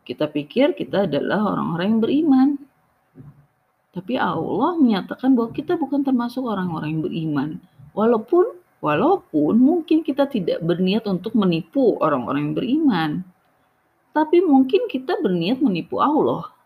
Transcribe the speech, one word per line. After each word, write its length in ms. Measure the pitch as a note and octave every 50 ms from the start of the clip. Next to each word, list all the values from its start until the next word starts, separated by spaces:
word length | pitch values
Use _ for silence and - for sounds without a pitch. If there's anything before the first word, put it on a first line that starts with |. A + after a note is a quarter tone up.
Kita 240 | _ - B2 - G#3
pikir 460 | G3+ - D3+ C#3+ - - A#3+ C#4 D4 F4+
kita 320 | - - - - F#3 G3+
adalah 500 | E3 C#3 C#3+ - - C3+ G3 G#3+ G3 F3+
orang-orang 320 | D#3 C#3+ D3+ E3+ E3+ F3+
yang 140 | G#3 A3+ A3
beriman. 460 | A3 - C4 D4 E4 D#4 C4+ C4 C4 C#4+ C#4+ - - _ _ _ _ _ _ _ _ _ _ - - - _ _ _ _ _ _ _ _ _ _ _ _ _
Tapi 240 | F3+ F#3 F#3 B3
Allah 580 | B3+ - - E3 E3+ D#3+ - C3 F#3 C4 E4+ F4+ E4
menyatakan 580 | C#4 A#3 G#3 F3+ - - - - - C4 C4+
bahwa 140 | A3+ A3+ A3+ -
kita 240 | - C#4+ - F4+
bukan 240 | E4+ D4+ - C#4+ C#4
termasuk 400 | C#4 C4+ C4 A#3+ A#3+ A#3+ - B3+ C4
orang-orang 540 | A#3 G#3 F#3+ F#3 F3+ D#3+ D#3 D#3 D3+ D#3
yang 60 | D#3+ D3+
beriman. 440 | - - E3 D#3+ D#3+ D3 C#3 D3+ D3+ F#3 - _ _ _ _ - - _
Walaupun, 640 | F#3+ G#3+ A#3 A#3+ A3 A3 - F4 F4 G4+ B4+ - - _ _ _ _
walaupun 800 | - D3+ D3+ D3+ A3 D#4+ G4 F4+ - _ - D3+ D3 D#3+ G3 A3+
mungkin 400 | B3+ C#4 F4+ F4 D#4 - D#4 D#4+
kita 240 | D#4+ - C4+ - C#4
tidak 380 | C#4 - G#3+ E3+ - - - E3+
berniat 400 | E3 F3 E3+ F#3 F#3 G3 A3+ -
untuk 320 | G3+ F#3+ E3+ F3+ A3 -
menipu 640 | G#3+ G3+ F#3 E3 D#3+ - _ - C#4 C4 G#3+ D#3 -
orang-orang 480 | - D#3 D3 C3 A#2 - C3 C#3+ D3 D3+
yang 60 | D#3
beriman. 540 | E3+ G3 G#3+ C4 D#4 E4 C4+ G3+ E3 D#3+ D3+ D3+ F3+ F#3 - _ _ _ _ _ _ _ _ _ _ _ _ _ _ _ _ _
Tapi 260 | D4+ D#4 D#4 F4 F4
mungkin 480 | F#4+ E4 C4+ C4 C4 C4 - - B4 G4+
kita 320 | - B3+ C4 - F4+ A4
berniat 400 | D#4 D4 - E3+ E3 F#3 C4 B3+
menipu 400 | D#4 A#3 F#3 D#3+ E3 - B2+ F#2
Allah. 480 | - C4+ D#4 C#4 E3+ A#2 C3+ E3 E3 - _ _ _